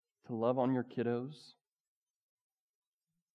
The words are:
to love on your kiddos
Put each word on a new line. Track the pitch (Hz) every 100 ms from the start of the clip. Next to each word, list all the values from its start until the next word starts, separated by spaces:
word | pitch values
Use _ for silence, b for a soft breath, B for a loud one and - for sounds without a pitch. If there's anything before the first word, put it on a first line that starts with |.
| _ _ -
to |
love | 117 117 127
on | 127
your | 131 120
kiddos | - 117 120 131 147 - _ _ _ _ _ _ _ _ _ _ _ _ _ _ _ _ _ _